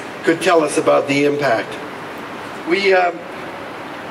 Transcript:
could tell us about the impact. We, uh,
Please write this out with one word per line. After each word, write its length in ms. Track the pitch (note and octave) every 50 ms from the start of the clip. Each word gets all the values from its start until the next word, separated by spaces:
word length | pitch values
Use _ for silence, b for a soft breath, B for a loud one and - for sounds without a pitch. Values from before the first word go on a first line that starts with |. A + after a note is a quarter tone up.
| - - - - -
could 180 | - E3 D#3+
tell 220 | - F#3 F3 E3 D3+
us 140 | C#3+ -
about 300 | D#3+ C#3+ D3 D3 C#3+ -
the 180 | C#3+ C#3 C#3 C#3+
impact. 480 | C#3+ C#3 C#3+ C#3+ A#2 A2+ G#2+ F#2+ - - - - - - - - - - - - - - - - - - - -
We, 260 | D#3 F3 F#3+ G3 G3 F#3+
uh, 180 | F3 F3 F3 E3+ - - - - - - - - - - - - - - - - - - -